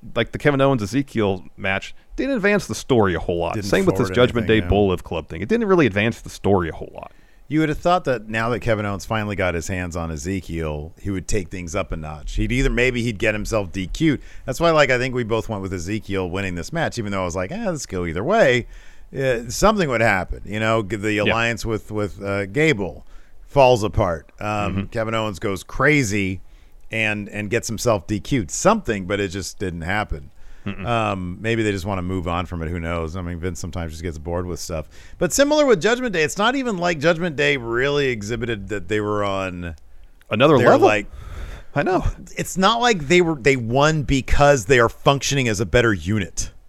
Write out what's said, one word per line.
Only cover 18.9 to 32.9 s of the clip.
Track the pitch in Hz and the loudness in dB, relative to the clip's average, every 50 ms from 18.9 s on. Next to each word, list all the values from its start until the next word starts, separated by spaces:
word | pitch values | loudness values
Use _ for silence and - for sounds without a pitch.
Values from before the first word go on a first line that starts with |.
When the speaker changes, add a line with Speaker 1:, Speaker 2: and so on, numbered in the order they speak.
| - - - - - | -18 -18 -18 -14 -8
Speaker 2:
Uh, | 131 135 131 127 120 120 117 | -4 -2 0 0 -2 -4 -8
something | 120 - - 196 220 208 185 147 | -4 2 4 4 4 4 0 0
would | 127 113 | 2 2
happen, | 113 117 101 95 85 - - 62 - | 4 4 2 2 0 -4 -6 -10 -8
you | - 101 107 | -8 -6 -2
know, | 110 110 113 113 110 | 0 0 2 0 0
g-, | 92 113 | -2 -4
the | 107 98 107 107 | -4 -2 -2 0
Speaker 1:
Yeah. | 104 104 | 2 2
Speaker 2:
alliance | 107 95 113 117 117 117 107 - | 2 2 2 0 0 -2 -2 -4
with, | 110 110 104 - - 107 | -4 -4 -4 -6 -6 -6
with, | 107 104 98 - 101 | -4 -4 -4 -6 -8
uh, | 98 98 98 98 101 | -6 -4 -4 -4 -4
Gable | 98 98 135 151 160 147 104 98 85 - - - - - - - - - - - | -4 -2 0 2 2 2 2 -2 -6 -6 -10 -16 -16 -16 -18 -18 -16 -18 -20 -18
falls | - - 143 135 127 127 117 101 | -4 4 6 8 8 6 6 2
apart. | 104 85 - 107 92 85 80 - - - - | 0 2 2 2 2 0 -4 -8 -16 -16 -10
Um, | 101 104 | -6 -4
Speaker 1:
Mm-hmm. | 107 104 104 101 92 95 98 | -2 -2 -2 -2 -2 -4 -4
Speaker 2:
Kevin | - - 117 110 110 113 | -4 -4 -4 -4 -2 -2
Owens | 113 110 107 101 82 | -2 -2 -2 -4 -4
goes | - 107 98 92 - | -4 -4 -4 -4 -8
crazy | - - - 131 139 151 147 135 104 98 107 98 92 95 90 - - - - - - - - - - - | -10 -4 0 2 4 4 4 2 2 0 0 0 -2 -2 -6 -8 -14 -18 -20 -20 -20 -20 -18 -14 -8 -2
and, | 113 110 107 107 104 101 92 | -2 0 0 0 -4 -6 -8
and | - 101 104 101 | -8 -8 -6 -2
gets | 101 117 110 - | -2 -2 -2 -2
himself | 113 98 - 120 113 101 - | -8 -4 0 0 0 0 0
D | - 110 101 | -2 -4 -4
Q'd. | - - 143 135 - - | -2 0 -2 -2 -2 -2
Something, | - - - 185 220 220 - - 113 101 92 | -6 0 2 2 2 2 0 -2 -2 -2 -2
but | 87 104 101 | -2 -2 0
it | 101 98 | 0 -2
just | 82 101 90 - - - | -2 -6 -8 -8 -8 -6
didn't | 104 92 82 85 78 | -6 -6 -6 -6 -4
happen. | 82 98 107 107 - - 76 71 76 - - - - - - - | -2 -2 -2 -2 -2 -4 -8 -8 -16 -16 -16 -16 -16 -14 -10 -10
Speaker 1:
Mm-mm. | 110 95 92 95 | -10 -8 -6 -4
Speaker 2:
Um, | 117 120 117 110 107 101 95 92 87 87 - 101 | -2 -2 0 0 0 -2 -2 -4 -6 -8 -6 -2
maybe | 110 113 113 110 | -2 0 2 2
they | 107 101 | 0 0
just | 98 87 | -2 -2
wanna | 101 101 92 87 | -4 -4 -4 -2
move | 90 92 95 82 85 | -2 -4 -4 -2 -2
on | 87 87 90 | -2 -2 -4
from | - - 85 82 | -4 -6 -6 -6
it. | 78 | -4
Who | 85 90 | -4 -4
knows? | 82 82 | -4 -4